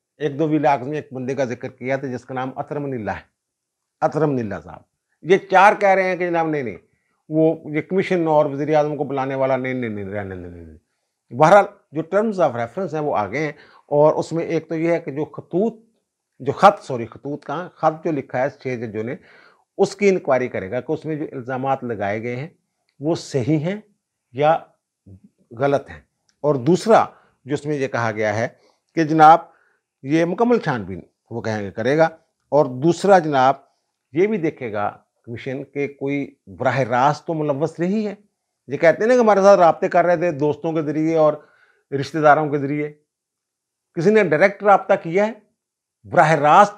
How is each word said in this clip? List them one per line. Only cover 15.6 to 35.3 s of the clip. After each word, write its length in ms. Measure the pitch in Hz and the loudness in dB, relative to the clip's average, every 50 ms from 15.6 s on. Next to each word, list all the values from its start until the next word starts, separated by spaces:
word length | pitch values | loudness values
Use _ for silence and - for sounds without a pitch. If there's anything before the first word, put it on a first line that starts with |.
| 214 233 226 - _ _ _ _ _ _ _ _ _ _ _ - | -2 -2 -4 -8 _ _ _ _ _ _ _ _ _ _ _ -10
जो 120 | 131 127 127 | -6 -6 0
ख़त, 260 | - - 202 208 - | 4 4 4 4 4
सॉरी 260 | - - 135 117 117 | -4 -8 -8 -8 -8
खतूत 360 | 113 - - - 143 147 143 - | -10 -12 -14 -12 -12 -12 -12 -10
कहाँ, 300 | - 139 165 180 160 _ | -10 -10 -10 -10 -12 _
ख़त 240 | - - 160 160 160 - | -2 -2 -2 -2 -2 -4
जो 60 | 175 | -6
लिखा 280 | 156 139 127 - - 127 | -4 -6 -6 -6 -6 -4
है 100 | 127 - | -4 -4
छः 240 | - - - 131 127 | -6 -8 -10 -8 -8
जजों 260 | 113 120 113 98 107 107 | -8 -8 -8 -8 -8 -8
ने, 140 | 120 - - _ _ - - _ _ _ _ _ _ _ | -8 -10 -12 _ _ -20 -20 _ _ _ _ _ _ _
उसकी 300 | - 196 185 - - 202 | -2 -2 -2 -2 0 0
इंक्वायरी 400 | 196 190 175 - - 135 127 127 120 | 0 0 0 0 0 0 0 0 -4
करेगा 300 | - 110 95 92 107 127 | -6 -8 -8 -8 -8 -8
कि 140 | 123 - 156 | -6 -6 -8
उसमें 240 | 151 - 151 160 143 | -8 -8 -8 -8 -8
जो 60 | 156 | -8
इल्ज़ामात 560 | - 135 135 117 123 131 127 131 135 131 - 127 | -10 -12 -12 -10 -10 -8 -6 -4 -4 -4 -4 -4
लगाए 360 | 120 117 95 101 98 104 113 | -8 -6 -6 -4 -4 -4 -6
गए 160 | 110 120 123 | -6 -8 -8
हैं 160 | 127 143 175 _ _ _ _ _ _ _ _ _ - | -10 -10 -12 _ _ _ _ _ _ _ _ _ -8
वो 160 | 135 156 170 | -4 -4 -4
सही 400 | - - - - 135 113 135 156 151 | -4 -6 -6 -4 -4 -2 0 -2 -2
हैं 240 | 139 175 202 214 - _ _ _ _ _ _ _ _ _ 117 | -2 -4 -6 -8 -12 _ _ _ _ _ _ _ _ _ -6
या 200 | 123 147 151 165 - - _ _ _ _ _ _ _ _ 98 98 - _ _ _ _ _ - 117 | -2 0 2 0 0 -2 _ _ _ _ _ _ _ _ -20 -20 -20 _ _ _ _ _ -16 -8
गलत 300 | 117 135 143 139 127 - - | -4 -2 0 0 -2 -2 -6
हैं। 160 | - 76 _ _ _ _ _ _ _ _ - | -20 -20 _ _ _ _ _ _ _ _ -2
और 140 | 147 147 135 | -2 -2 0
दूसरा 480 | 120 147 180 - - 220 220 156 104 - - _ _ _ _ _ - | 2 2 2 2 4 4 4 4 4 0 -6 _ _ _ _ _ -10
जो 80 | 120 147 | -8 -8
उसमें 220 | 135 - 147 151 | -6 -6 -6 -6
ये 120 | 139 135 131 | -4 -4 -4
कहा 220 | - 120 117 113 | -2 -2 -2 -2
गया 220 | 107 107 107 107 104 | -2 -2 -2 -2 -2
है 140 | 110 117 131 - _ _ _ _ _ _ _ - | -2 -4 -6 -8 _ _ _ _ _ _ _ -2
कि 60 | 165 160 | -2 -2
जनाब 460 | 143 160 160 156 156 165 175 - - _ _ _ _ _ _ _ _ _ _ - | 2 4 8 8 8 8 8 4 -4 _ _ _ _ _ _ _ _ _ _ -6
ये 220 | 135 151 165 170 | -2 0 0 0
मुकम्मल 340 | 170 185 214 233 240 240 214 | 0 -2 0 0 2 0 0
छानबीन 440 | - - 135 117 98 85 95 85 - _ _ _ _ - | 0 -2 -4 -4 -6 -8 -10 -12 -14 _ _ _ _ -14
वो 100 | 110 117 | -12 -8
कहेंगे 300 | - 113 110 107 101 98 | -6 -6 -6 -6 -6 -8
करेगा। 380 | 90 113 110 123 143 160 160 160 165 - _ _ _ _ _ - | -8 -4 -2 0 2 2 2 2 0 -6 _ _ _ _ _ -2
और 160 | 135 143 151 131 | 0 2 2 0
दूसरा 500 | 127 127 139 170 170 - - 190 196 185 | -2 -2 0 0 0 2 4 6 6 6
जनाब 460 | 160 156 143 131 127 135 139 - _ _ _ _ _ _ _ _ _ _ - | 4 2 2 2 4 2 2 0 _ _ _ _ _ _ _ _ _ _ -2
ये 140 | 151 190 | 0 0
भी 100 | 214 226 196 | 0 0 -2
देखेगा 480 | 156 156 - - 131 113 101 104 101 104 - - _ _ _ _ _ | -2 -4 -6 -6 -8 -8 -6 -4 -4 -6 -6 -10 _ _ _ _ _
कमीशन 360 | 113 | -14